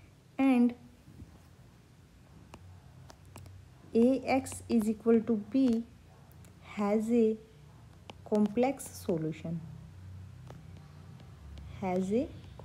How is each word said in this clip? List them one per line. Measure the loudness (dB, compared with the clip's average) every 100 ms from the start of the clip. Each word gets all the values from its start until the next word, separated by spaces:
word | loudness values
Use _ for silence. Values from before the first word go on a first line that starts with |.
| -20 -20 -10 2
And | 6 6 6 2 -10 -20 -20 -20 -20 -20 -20 -20 -20 -20 -20 -20 -20 -20 -20 -20 -20 -20 -20 -20 -20 -20 -20 -20 -20 -20 -18 -20 -20 -20 -2 4
A | 4 4 0 -2
X | -2 -8 0
is | 0 2
equal | 0 4 4 4
to | -2 0
B | 2 4 2 -4 -14 -20 -20 -20 -20 -20 -20 -12 -4
has | 0 0 2
a | 4 4 2 -8 -20 -20 -20 -20 -20 -20 -20 0
complex | 2 2 2 0 -2 -10 -8
solution, | -4 -2 -2 -6 -8 -8 -10 -16 -18 -18 -18 -16 -18 -18 -18 -18 -18 -18 -20 -20 -20 -20 -20 -20 -18 -16 -16 -8
has | -2 -2 0
a | 0 -2 -8 -18 -6